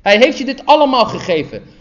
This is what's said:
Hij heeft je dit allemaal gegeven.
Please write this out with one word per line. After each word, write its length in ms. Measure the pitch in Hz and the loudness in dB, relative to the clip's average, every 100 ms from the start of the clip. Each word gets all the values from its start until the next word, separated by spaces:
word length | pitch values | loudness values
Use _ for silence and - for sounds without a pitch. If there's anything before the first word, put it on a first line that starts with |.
Hij 160 | 196 208 | 0 2
heeft 200 | 277 - | 2 0
je 80 | 262 | -6
dit 200 | 262 - | -4 2
allemaal 400 | 302 285 254 214 | 2 2 0 -2
gegeven. 560 | 170 - 165 - 104 - - | -4 -4 -4 -4 -12 -18 -6